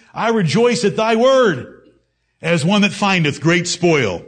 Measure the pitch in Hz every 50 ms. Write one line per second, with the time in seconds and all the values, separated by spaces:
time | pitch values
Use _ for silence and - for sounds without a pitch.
0 | _ _ - - 190 226 233 220 190 151 139 208 233 240 240 - - 202 - -
1 | 220 220 233 226 233 262 269 262 254 214 160 123 107 - - - _ - _ _
2 | _ _ _ _ _ _ _ _ - 160 170 170 135 170 208 208 196 202 - -
3 | 208 196 190 180 160 147 139 143 - 165 170 180 175 175 - - - 175 160 147
4 | 123 101 90 82 -